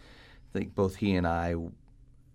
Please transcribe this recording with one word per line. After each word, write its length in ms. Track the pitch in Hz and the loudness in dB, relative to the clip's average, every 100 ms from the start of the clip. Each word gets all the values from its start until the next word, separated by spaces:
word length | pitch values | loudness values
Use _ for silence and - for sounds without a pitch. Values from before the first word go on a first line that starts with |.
| - - - - - | -20 -20 -20 -20 -10
think 220 | 98 101 | -6 -6
both 220 | - 95 - | 0 0 2
he 180 | 101 | 2
and 120 | 92 87 | 2 2
I 280 | 85 85 85 82 - - - - - - | 0 0 -2 -6 -12 -20 -20 -20 -20 -20